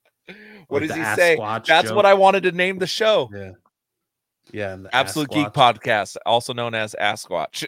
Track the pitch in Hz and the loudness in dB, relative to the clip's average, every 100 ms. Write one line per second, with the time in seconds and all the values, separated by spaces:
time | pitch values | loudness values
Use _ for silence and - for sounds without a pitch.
0 | _ _ - 208 214 208 160 139 156 156 | _ _ -20 -20 -20 -20 -6 -4 -4 -4
1 | 110 185 175 143 107 113 165 160 214 208 | -2 2 2 2 -2 -4 2 2 2 4
2 | 196 196 190 190 180 175 185 190 180 - | 4 6 4 4 0 0 -2 -2 -6 0
3 | 220 196 120 101 95 92 _ _ _ _ | 0 0 -2 -8 -14 -18 _ _ _ _
4 | _ _ _ _ _ 107 98 95 95 123 | _ _ _ _ _ -8 -8 -10 -2 0
5 | 113 156 147 151 143 143 123 107 127 107 | 0 -2 -2 -2 0 4 4 4 0 0
6 | 95 - - 120 - 120 117 113 107 - | -2 -6 0 0 0 -6 -6 -4 -6 -4
7 | 104 110 - 87 - - | -4 -4 -6 -6 -6 -8